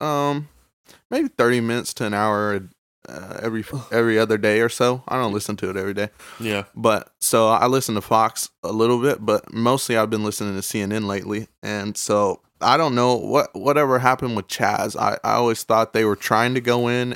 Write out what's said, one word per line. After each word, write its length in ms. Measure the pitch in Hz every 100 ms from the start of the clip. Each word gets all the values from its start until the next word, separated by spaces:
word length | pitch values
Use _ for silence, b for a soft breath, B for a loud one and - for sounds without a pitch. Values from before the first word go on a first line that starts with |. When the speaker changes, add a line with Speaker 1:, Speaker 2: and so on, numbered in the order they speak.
Speaker 1:
um, 480 | 151 147 143 143 147 _ _ _ b b _
maybe 180 | 254 294
thirty 320 | - 120 123
minutes 320 | 117 120 -
to 100 | - 113
an 80 |
hour, 540 | 104 107 104 104 101 92 _ _ _ -
uh, 320 | 65 92 -
every, 220 | 113 113 110 139
Speaker 2:
<sighs> 120 | 117
Speaker 1:
every 260 | 113 117 110
other 200 | 110 110
day 220 | 107 107
or 80 | 117
so. 340 | - 123 127 -
I 80 | 131
don't 160 | 117
listen 240 | 101 - 104
to 140 | 95
it 60 | 95
every 180 | 95
day. 160 | 98 104 B B B
Speaker 2:
Yeah. 260 | 113 101 101
Speaker 1:
But, 380 | - 113 104 - _
so 280 | - 117 110
I 180 | 113 123
listen 300 | 131 123 107
to 40 |
Fox 500 | - 110 110 - - _
a 100 | 85
little 280 | 110 113 123
bit, 240 | 135 127 107
but 260 | 107 -
mostly 440 | 113 120 131 - 117
I've 140 | 107
been 140 | 110
listening 300 | 107 - 104
to 80 | 98
C 180 | - 113
N 120 | 101
N 160 | 107 101
lately. 400 | 98 95 104 110 _
And 320 | 107 104 104 101
so 460 | - 104 101 87 _ _
I 200 | 110 143
don't 160 | 160
know 220 | 120 123 120
what, 380 | 104 135 -
whatever 440 | - 120 143 143 127
happened 360 | 127 131 127
with 140 | 110 -
Chaz. 500 | - 104 107 110 -
I, 200 | 107 107
I 120 | -
always 280 | 110 120 113
thought 300 | - 113 110
they 140 | 113 110
were 100 | 101
trying 380 | - 107 120
to 60 | 127
go 260 | 120 120 120
in 240 | 123 123